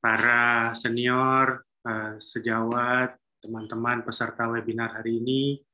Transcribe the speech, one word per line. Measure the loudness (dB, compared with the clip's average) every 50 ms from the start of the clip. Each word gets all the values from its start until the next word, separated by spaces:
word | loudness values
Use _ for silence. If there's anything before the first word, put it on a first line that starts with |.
Para | 2 2 2 4 4 4 4 4 4 4 4 2 0 0 -4
senior, | -4 -4 -2 -2 0 2 2 2 4 4 4 6 4 4 4 2 -2 -8 _ _ _ _
eh, | -6 -6 -4 -6 -8 -10 -12
sejawat, | -16 -10 -10 -4 -2 0 0 0 0 0 0 0 0 2 2 2 2 0 -2 _ _ _ _ _
teman-teman | _ -12 -10 -10 -8 -8 -6 -4 -2 -2 -2 -2
peserta | -2 -6 -4 -4 -4 -6 -4 -4 -2 -2
webinar | -2 -2 -2 -4 -4 -2 -4 -4 -6 -6
hari | -4 -2 -2 -2
ini | 0 0 0 0 0 0 -2 -4 _ _